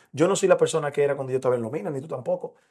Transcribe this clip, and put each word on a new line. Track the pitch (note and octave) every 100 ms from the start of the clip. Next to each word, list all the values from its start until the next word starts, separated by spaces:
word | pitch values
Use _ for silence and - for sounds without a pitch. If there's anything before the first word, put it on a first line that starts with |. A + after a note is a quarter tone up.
| _
Yo | C3 F3
no | G3
soy | F#3
la | E3+
persona | D#3 D#3+ D3
que | D3
era | C#3+ C#3+
cuando | C3
yo | C3
estaba | C3 B2
en |
Lomina, | A2+ D3+ G3
ni | C#3
tú | D#3
tampoco. | C3+ D3 F3 - - _